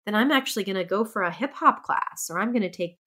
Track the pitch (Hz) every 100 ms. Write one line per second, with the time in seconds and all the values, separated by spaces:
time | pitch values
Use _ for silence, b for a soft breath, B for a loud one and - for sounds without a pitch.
0 | - 214 269 269 262 214 196 190 175 202
1 | 220 214 175 175 285 - 311 - - -
2 | - - - 170 220 240 180 180 175 -